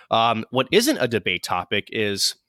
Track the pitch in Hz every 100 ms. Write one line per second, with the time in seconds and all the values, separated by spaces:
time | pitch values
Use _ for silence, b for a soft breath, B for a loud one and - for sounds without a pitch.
0 | B 113 117 110 - 123 131 - 269 254
1 | 123 110 95 90 - 90 90 101 - 113
2 | 104 98 - -